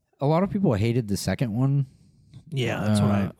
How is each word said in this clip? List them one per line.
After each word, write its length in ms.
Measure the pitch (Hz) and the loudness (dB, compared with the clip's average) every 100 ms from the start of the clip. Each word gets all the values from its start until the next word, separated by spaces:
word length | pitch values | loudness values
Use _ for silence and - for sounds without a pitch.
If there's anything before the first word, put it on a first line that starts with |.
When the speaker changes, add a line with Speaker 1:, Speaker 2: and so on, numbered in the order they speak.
| _ - | _ -4
Speaker 1:
A 60 | 139 | 0
lot 160 | 160 | 0
of 80 | 196 | 0
people 240 | 208 190 | 0 0
hated 320 | 104 113 117 107 | 2 2 0 0
the 100 | 98 | -2
second 360 | - 95 123 | -2 -2 -2
one. 340 | 107 135 139 135 - _ _ _ - - | 0 0 0 -2 -8 _ _ _ -20 -10
Speaker 2:
Yeah, 280 | 139 117 - | -4 -4 -2
that's 200 | 104 104 | 0 2
what 100 | 104 | 2
I, 100 | 101 98 | 2 -2
Speaker 1:
Uh, 60 | - | -6